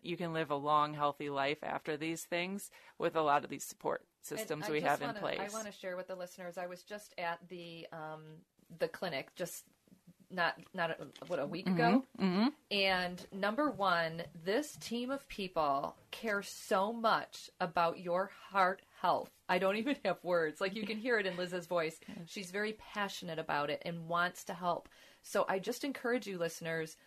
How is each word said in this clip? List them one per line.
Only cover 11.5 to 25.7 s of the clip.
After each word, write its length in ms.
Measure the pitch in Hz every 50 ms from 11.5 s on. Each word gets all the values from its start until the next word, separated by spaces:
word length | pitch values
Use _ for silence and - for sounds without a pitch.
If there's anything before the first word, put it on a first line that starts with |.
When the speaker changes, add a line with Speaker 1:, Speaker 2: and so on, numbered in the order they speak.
| - 170 190 185
Speaker 1:
Mm-hmm. 80 | 185
Speaker 2:
ago? 300 | 170 233 233 202 262 262 - - -
Speaker 1:
Mm-hmm. 280 | 190 190 180 190 220 269 294 - _ -
Speaker 2:
And 560 | 208 202 196 190 190 180 180 180 180 175 - -
number 380 | - 196 190 202 220 233 302 294
one, 540 | 220 185 202 190 175 170 165 160 165 165 165 - - 170 160
this 320 | 180 202 254 302 302 - -
team 300 | - - 226 240 240 247
of 140 | 269 269 - -
people 680 | - - 196 175 - 165 156 143 139 139 151 165 - - - _
care 320 | - - - 226 208 202
so 500 | 190 - - - - - 220 190 190 214
much 600 | 233 233 226 226 190 151 139 - - - - - - -
about 380 | 185 175 170 180 170 165 170 -
your 320 | 180 175 170 180 196 196 - - - -
heart 320 | 190 196 190 180 190 - - _ - -
health. 300 | - 180 156 127 - - - _ _ -
I 120 | 180 180
don't 180 | 190 190 196 214
even 180 | 226 277 277 - -
have 140 | 196 175 - -
words. 360 | 170 180 170 160 151 151 -
Like, 160 | 196 190 190
you 100 | 220 208
can 120 | 196 220 214
hear 220 | 214 262 240 214
it 80 | 202 190
in 100 | 175 175
Liz's 300 | 180 175 180 180 170 165
voice. 280 | 180 175 160 156 160 - - -
Speaker 1:
Yes. 100 | - 185 170
Speaker 2:
She's 240 | 165 - 214 196 175
very 240 | 180 202 208 214 214
passionate 640 | 214 - - - 214 202 196 - - - 175 165 156
about 320 | 160 - 156 147 147 147
it 140 | 147 - -
and 220 | 175 170 170 165 160
wants 340 | 170 170 175 180 180 - -
to 100 | - 190
help. 340 | 170 180 175 170 - - - - - - - - _
So 240 | - - - 208 185 -
I 120 | 185 196
just 240 | 180 220